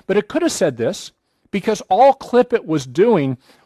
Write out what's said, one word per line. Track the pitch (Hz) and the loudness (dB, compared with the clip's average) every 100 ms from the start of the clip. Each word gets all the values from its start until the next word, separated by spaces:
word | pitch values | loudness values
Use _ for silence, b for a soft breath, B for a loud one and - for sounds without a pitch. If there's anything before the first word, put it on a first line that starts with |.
| - | -4
But | 196 | -4
it | 208 | -2
could | 311 | -2
have | 339 | -4
said | - 170 120 | -2 -2 -2
this | 117 196 - _ _ _ _ | -4 -6 -12 _ _ _ _
because | 202 220 214 - | -6 -4 -4 0
all | 190 269 | 4 4
Clippet | - - 240 247 220 160 | 4 0 0 2 -2 -2
was | 156 131 | -4 -2
doing | 123 233 196 135 127 b b | 0 2 2 0 -4 b b